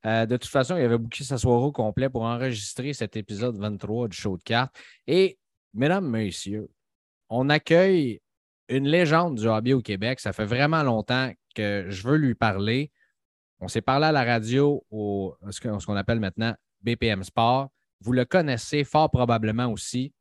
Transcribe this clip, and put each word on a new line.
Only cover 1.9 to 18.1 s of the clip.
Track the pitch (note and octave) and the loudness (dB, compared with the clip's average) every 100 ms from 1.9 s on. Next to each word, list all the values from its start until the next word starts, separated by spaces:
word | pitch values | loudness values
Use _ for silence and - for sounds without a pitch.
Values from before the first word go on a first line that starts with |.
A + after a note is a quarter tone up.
| G#2 C3 | 0 -2
pour | B2 | -2
enregistrer | A2+ A#2+ C3 A2 G2+ - C3 | -4 -2 -4 -6 -8 -8 -8
cet | C#3+ A2 A2 | -6 -6 -8
épisode | G2+ G#2 B2 G#2+ | -8 -4 -4 -4
vingt-trois | G#2 G2+ G2 A2+ A#2 | -6 -6 -6 -4 -4
du | F2 | -6
show | G#2+ F#2 | -6 -6
de | |
cartes. | - A2+ C3 - - _ - | -2 0 0 -8 -20 _ 0
Et, | E3+ F#3+ - _ _ _ | 2 2 0 _ _ _
mesdames, | G2+ C#3 F#3 E3+ | -2 0 0 0
messieurs, | A2 G#2+ - G2 G#2+ G2+ _ _ _ _ _ _ | -2 -2 -6 -8 -8 -10 _ _ _ _ _ _
on | A#2 C3+ | -2 2
accueille | D3+ - E3 F#3+ F#3 C3+ G#2 _ _ _ _ _ | 2 4 4 6 4 2 -4 _ _ _ _ _
une | C3 C#3 | -2 2
légende | E3+ E3 D#3+ F3 B2 | 4 4 4 2 0
du | A2+ | 2
hobby | A2 A#2+ | 2 2
au | C3+ | 0
Québec. | A2 G2 A2 C3 | 0 -4 -2 -4
Ça | G#2 | -6
fait | F#2+ | -4
vraiment | G#2 A#2+ D3 D#3+ | -2 2 2 2
longtemps | C#3 A2+ G#2 B2+ C3 - _ - | 2 0 0 -2 -2 -6 _ -4
que | G#2 G2+ F#2 | -2 -2 -4
je | F#2+ G#2+ | -6 0
veux | D#3 | 2
lui | C#3 A2+ | 2 2
parler. | A2+ G2 G#2 B2 D3 _ _ _ _ _ _ _ | 0 0 0 -2 -4 _ _ _ _ _ _ _
On | F#2 | -6
s'est | A2+ | -4
parlé | A#2+ C3 D#3 | 0 2 4
à | |
la | D3+ | 2
radio | A#2+ A#2 A2 C3 C#3+ D3 _ | 2 0 2 2 2 0 _
au, | G#2+ G#2 G2+ F#2+ - G2+ | -6 -4 -4 -4 -8 -14
ce | G2+ | -10
que, | A#2+ G#2 | -6 -6
ce | |
qu'on | - G2+ | -4 -4
appelle | F#2+ A#2 | 0 0
maintenant | G2+ G2 A2+ - _ _ | -2 -2 -4 -4 _ _
B | A2 | -4
P | A#2+ A#2 | -2 0
M | G2+ | -2
Sport. | F#2+ - A#2 C3 C#3 _ _ _ | -4 0 2 2 -2 _ _ _
Vous | G2+ | -2